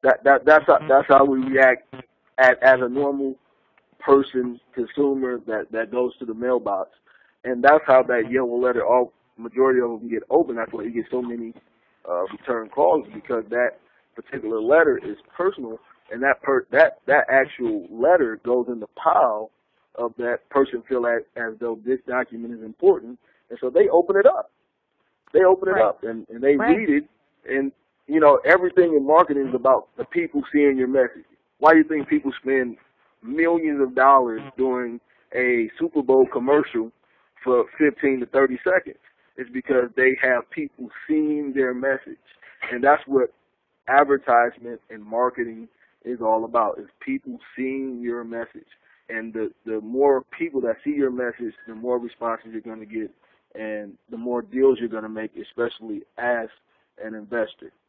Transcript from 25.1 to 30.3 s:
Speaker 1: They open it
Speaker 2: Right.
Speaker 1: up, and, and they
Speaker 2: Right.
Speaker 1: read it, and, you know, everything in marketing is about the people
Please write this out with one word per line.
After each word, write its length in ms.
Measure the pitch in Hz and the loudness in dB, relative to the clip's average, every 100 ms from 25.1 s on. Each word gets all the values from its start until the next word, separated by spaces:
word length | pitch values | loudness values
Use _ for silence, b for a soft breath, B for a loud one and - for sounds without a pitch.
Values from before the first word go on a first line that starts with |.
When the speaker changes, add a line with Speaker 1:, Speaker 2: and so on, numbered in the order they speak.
| _ _ | _ _
Speaker 1:
They 100 | 151 | 4
open 240 | 185 185 185 | 4 4 0
it 20 | |
Speaker 2:
Right. 120 | 185 - | 0 0
Speaker 1:
up, 180 | - | 0
and, 240 | 113 113 113 | -10 -10 -12
and 120 | 117 | -4
they 120 | 131 143 | 0 2
Speaker 2:
Right. 220 | 139 180 | 2 2
Speaker 1:
read 120 | 214 | 2
it, 140 | 147 147 _ _ _ - | -2 -2 _ _ _ -8
and, 200 | 135 139 - _ _ _ | -4 -6 -8 _ _ _
you 140 | 156 | 4
know, 200 | 151 135 135 | 6 6 4
everything 480 | 180 180 180 175 151 | 2 4 2 4 2
in 80 | 139 | 4
marketing 420 | 156 175 139 135 | 4 4 0 -2
is 80 | 123 | -2
about 320 | 123 123 - - | 2 2 0 -14
the 80 | - | -6
people 380 | 175 165 | -6 -4